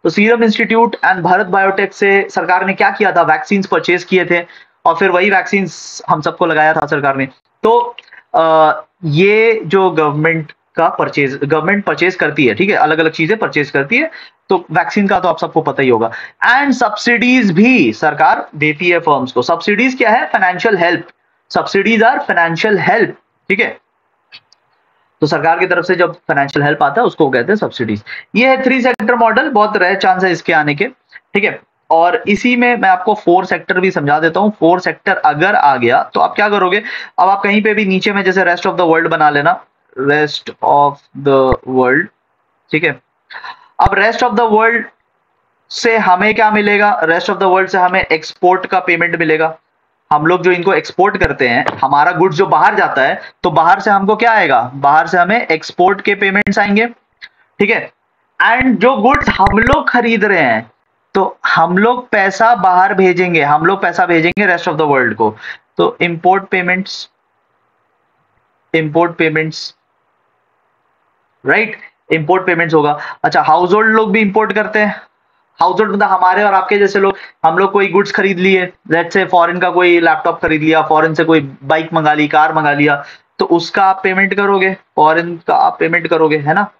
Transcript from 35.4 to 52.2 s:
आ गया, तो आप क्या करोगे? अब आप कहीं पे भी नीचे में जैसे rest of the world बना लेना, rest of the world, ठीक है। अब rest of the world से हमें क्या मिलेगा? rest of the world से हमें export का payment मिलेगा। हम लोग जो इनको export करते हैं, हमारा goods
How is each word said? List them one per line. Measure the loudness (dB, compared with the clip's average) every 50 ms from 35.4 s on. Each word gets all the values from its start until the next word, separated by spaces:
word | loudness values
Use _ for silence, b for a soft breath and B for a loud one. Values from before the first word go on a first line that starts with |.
| 0 0 2
आ | 2 2 2 2
गया, | 2 0 2 2 0 -2
तो | -2 -2 -2
आप | -2 0 0
क्या | -2 0 0
करोगे? | 2 0 0 0 -2 -2 -4 B B B B B B 0
अब | 2 2
आप | 2 0
कहीं | 0 0 0 2 2
पे | 0 0
भी | 0 0
नीचे | 0 -2 0 -2 -2 -2
में | 0 -2
जैसे | 0 0 2
rest | 2 0 0 0 -2
of | -4 -2
the | 0 0
world | 2 2 2 0
बना | 0 0 2 2 2
लेना, | 2 2 0 0 -2 -2 -8 _ _ _ _ _ _ -4
rest | -2 0 0 0 0 -2 -4 -10 _ -14
of | -10 _ -2 0 2 2 2 0 -2 -6 _ _ _ -4 0
the | 2 2 4 4 2 0 -2 -4 -4
world, | -2 0 2 2 0 -2 -2 -6 _ _ _ _ _ _ _ _ _ _ _ _
ठीक | -4 -2 -2
है। | -2 -4 -6 _ _ _ _ _ B B B B B B B B B B 0
अब | 0 0
rest | 2 2 0 0 0 0
of | -2 -2
the | 0 0 0 2
world | 2 2 2 2 0 -2 -6 -10 _ _ _ _ _ _ _ _ _ _ _ _ _ _ _ _
से | -14 -4 -2 0 0
हमें | 2 2 2 2 2 2 0 2
क्या | 2 0 2
मिलेगा? | 2 0 0 0 0 2 2 0 0 0
rest | 0 0 0 0 0
of | -4 -4
the | 0 0
world | 2 2 2 0
से | 0 0
हमें | 0 0 2 0 -2 -2
export | -2 -4 -4 -4 -12 -8 _ 0 0 2 0 -2
का | -2 -4 -2
payment | 0 0 0 0 0 -4 -2
मिलेगा। | -4 -2 -2 0 -2 -2 -4 -4 _ _ _ _ _ _ _ _ _ _ _
हम | -2 0 2
लोग | 0 0 2
जो | 2 0
इनको | 0 2 0 0 0
export | 0 -4 -6 -2 -2 -2 0 0
करते | -2 -2 -2 -2 -2 -2
हैं, | 0 0 0 -2 -2 -4
हमारा | -4 -2 0 2 2 2 0
goods | 0 0